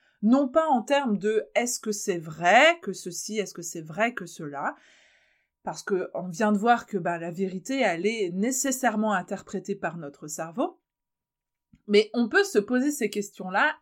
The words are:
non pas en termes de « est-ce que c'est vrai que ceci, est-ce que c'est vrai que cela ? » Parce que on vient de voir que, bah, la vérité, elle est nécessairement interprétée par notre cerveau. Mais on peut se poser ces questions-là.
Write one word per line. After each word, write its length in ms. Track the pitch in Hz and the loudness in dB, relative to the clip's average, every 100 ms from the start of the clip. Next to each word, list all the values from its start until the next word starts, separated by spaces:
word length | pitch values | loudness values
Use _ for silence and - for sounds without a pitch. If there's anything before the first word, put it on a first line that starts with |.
| _ _ | _ _
non 260 | 208 262 269 | 4 6 6
pas 200 | 320 320 | 2 4
en 140 | 247 | 2
termes 360 | 214 285 262 196 | 4 2 2 0
de « 320 | 202 220 - 220 | 2 0 0 0
est-ce 240 | 240 - | 0 -4
que 120 | 214 | -6
c'est 260 | 208 - 175 | -4 -4 -4
vrai 640 | 160 160 175 220 311 339 | -6 0 6 8 8 4
que 120 | 214 | -6
ceci, 460 | 185 185 165 - 214 | -10 -10 -10 -6 -6
est-ce 140 | 190 | -6
que 80 | - | -10
c'est 200 | 165 170 | -12 -12
vrai 320 | 160 160 233 | -10 -2 -2
que 120 | 247 170 | -2 -12
cela ? » 500 | - 151 139 202 294 _ _ _ _ _ _ _ _ | -12 -10 -6 -6 -6 _ _ _ _ _ _ _ _
Parce 200 | - 160 | -10 -10
que 260 | - 190 - | -4 -2 -2
on 140 | - 180 | -6 -8
vient 240 | 165 214 | -2 2
de 60 | 208 | 2
voir 280 | 226 233 - | 4 2 0
que, 120 | 202 | -4
bah, 200 | 175 170 | -4 -4
la 140 | 165 | -6
vérité, 480 | 170 190 185 - 269 | -4 -4 -4 -6 0
elle 240 | 220 165 196 | 0 2 -2
est 260 | 226 185 | 0 -2
nécessairement 800 | 180 226 262 277 262 240 214 214 | 0 -2 0 -2 0 0 0 0
interprétée 600 | 190 175 190 - 196 185 196 | 0 -4 -10 -8 -10 -6 -6
par 220 | 175 170 | -6 -8
notre 300 | 143 147 151 | -12 -14 -12
cerveau. 520 | 165 165 165 330 - _ _ _ _ _ _ _ _ _ _ - | -10 -8 -4 -4 -6 _ _ _ _ _ _ _ _ _ _ 2
Mais 220 | 208 214 | 2 4
on 160 | 240 226 | 0 2
peut 140 | 381 | 2
se 160 | 392 - | 4 0
poser 320 | 202 247 285 | 2 0 0
ces 180 | 294 - | 0 -4
questions-là. 680 | 208 202 - 185 196 294 - | -4 -8 -10 -4 0 0 0